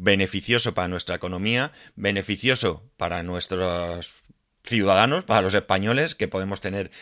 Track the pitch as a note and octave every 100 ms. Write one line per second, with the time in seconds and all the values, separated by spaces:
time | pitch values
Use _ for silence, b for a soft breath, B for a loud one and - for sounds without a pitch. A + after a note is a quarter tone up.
0 | F#2 G2 F#2+ G2 - A#2+ G#2+ - F2+ F2+
1 | - F2 F2+ F#2 G#2+ A#2+ C#3+ B B B
2 | G2 G2 G2 G2 B2+ B2+ G2+ D#2 G2+ -
3 | F2 F2 F2 F2+ - F#2 F#2 F2 F2 F2
4 | - - _ _ _ _ - A#2 G2 F#2+
5 | A#2 E3 - G#2 F#2+ G2+ - F#2+ G#2 B2+
6 | D#3+ - G2 F#2+ F#2+ G2+ F#2+ G2 F#2 B